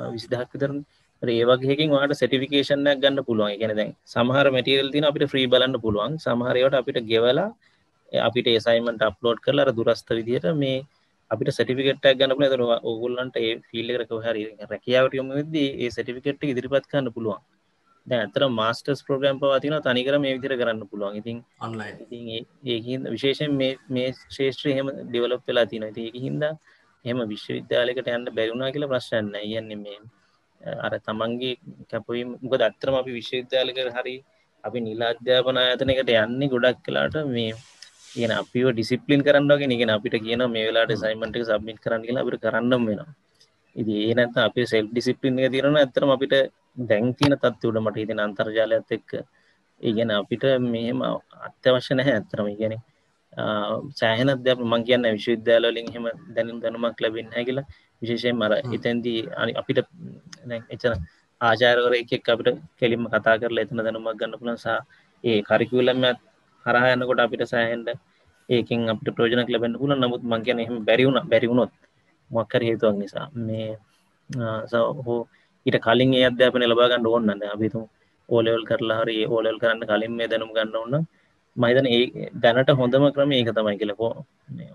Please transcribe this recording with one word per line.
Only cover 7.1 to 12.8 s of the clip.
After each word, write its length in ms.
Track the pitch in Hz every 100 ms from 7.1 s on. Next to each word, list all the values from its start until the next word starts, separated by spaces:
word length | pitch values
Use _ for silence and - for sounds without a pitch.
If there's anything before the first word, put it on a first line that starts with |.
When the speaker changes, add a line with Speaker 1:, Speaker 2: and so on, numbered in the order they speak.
| 113 120 139 202 - _ _ _ _ _
Speaker 1:
ඒ 100 | 131
අපිට 260 | 117 117 120
ඒ 100 | 113
ඇසයින්මන්ට් 440 | 117 117 117 110
අප්ලෝඩ් 380 | 110 101 120 113
කරලා 260 | - 143 135
අර 60 |
දුරස්ත 360 | 113 113 113 -
විදියට 380 | 117 110 127 175 156
මේ 220 | 135 131 143 _ _ _ _
අපිට 220 | 110 135
සර්ටිෆිකේට් 520 | 120 117 127 135 135 139
එකක් 120 | 131
ගන්න 160 | 135
පුළුවන්. 160 | 135 143
එතකොට 160 | 131 120
ඔයා, 160 | 117